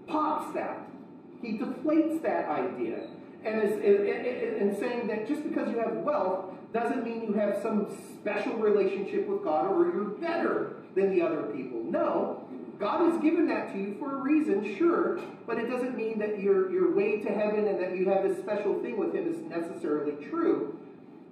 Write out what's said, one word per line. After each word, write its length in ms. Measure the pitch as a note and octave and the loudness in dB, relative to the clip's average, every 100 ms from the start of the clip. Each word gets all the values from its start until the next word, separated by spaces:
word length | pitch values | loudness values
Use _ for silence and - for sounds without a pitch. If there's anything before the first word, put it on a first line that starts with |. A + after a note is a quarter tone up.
| - | -4
pops 460 | D#4 D4+ D4+ - | 0 0 0 -2
that. 320 | E4+ - - - - - - - - | -4 -4 -8 -12 -16 -18 -18 -18 -12
He 180 | A#3 G#3+ | -6 -4
deflates 640 | B3 - D4+ D#4 - - | -4 -2 2 4 4 2
that 260 | G#3 - - | 0 0 0
idea 580 | - - - - - - - - - | -2 -2 -2 -4 -4 -8 -14 -18 -8
and 180 | A3 G#3+ | -2 0
is, 100 | G#3 | 2
and, 340 | G#3+ G#3 G3 - | 2 6 6 4
and, 500 | A#3+ B3 - - - | 0 -2 -2 -2 0
and 160 | G3+ - | 0 0
saying 280 | B3 A#3+ G#3+ | -2 -2 -2
that 200 | G#3+ G#3+ | -2 -2
just 160 | D4+ | -4
because 280 | - C#4+ G#3+ | -2 -2 -2
you 80 | A3+ | -2
have 180 | A3 - | -2 -2
wealth 540 | - - F#3 F#3+ - - - | 0 0 0 -2 -4 -12 -4
doesn't 280 | A3+ A#3 B3+ | -2 0 -2
mean 200 | A3+ A3+ A3 | -4 -4 0
you 60 | |
have 260 | G#3+ G3+ G3 | 2 2 0
some 240 | A3 G#3 - - - - | 0 0 0 -6 -12 -6
special 320 | G#3 G3+ B3+ | -4 -2 -2
relationship 720 | A3 G#3+ G3 F#3+ - - G3 - | 2 4 4 4 0 -2 -2 0
with 160 | G3 | -2
God 300 | D#3+ D#3 F3 | 0 2 2
or 140 | E3+ F3 | 4 4
you're 180 | G3 | 2
better 720 | G#3 - E4+ E4+ A3+ G#3 - - - | -2 -4 -2 0 0 0 -4 -8 -6
than 200 | F#3 G3 | 0 4
the 80 | F3+ | 4
other 220 | D#3+ D3+ | 2 0
people. 380 | C#3+ C3+ B2 A#2 | -4 -6 -6 -6
No, 640 | A#2 D#4 D#4+ - - - - - - - | -2 0 2 0 -2 -4 -10 -12 -12 -4
God 320 | G3+ D#4+ E4+ | -2 4 4
has 100 | - | 6
given 240 | D#4 F4 D4+ | 4 4 2
that 240 | G#3+ - | 2 -2
to 60 | G3 | -4
you 180 | G3+ - | -6 -6
for 220 | C#4 C4+ | -6 -4
a 20 | |
reason, 540 | C4 D4+ G3+ G3+ G#3+ - | 2 4 4 2 0 2
sure, 440 | E4+ G3 - - - - - | 4 4 2 -2 -6 -10 -4
but 120 | A#3 | -2
it 100 | A#3+ | -2
doesn't 260 | B3 B3+ G#3+ | -2 -2 -2
mean 220 | A3 G#3 | -2 -2
that 220 | G#3+ G3+ | -2 0
your, 300 | G3 F#3+ F#3 | 4 4 4
your 240 | F3+ E3+ | 4 4
way 260 | G3 G#3+ G#3+ | 4 2 2
to 80 | - | 0
heaven 360 | G#3 G#3+ G#3 G3+ | 0 2 2 2
and 140 | F3+ | 0
that 160 | F#3 F#3 | -2 0
you 120 | F#3 | 2
have 120 | G3 | 4
this 160 | F#3+ - | 2 0
special 420 | - - G#3 - | -2 0 0 0
thing 160 | A#3+ A3 | -2 -2
with 160 | E3 | 0
him 120 | F3 - | 0 -2
is 120 | - | -4
necessarily 840 | - E3+ E3 - D4+ D4+ D3 - - | -4 -4 -4 -4 -2 0 0 -4 -6
true. 520 | E4 - - - - - - - - - | 0 2 2 0 -8 -14 -20 -20 -20 -14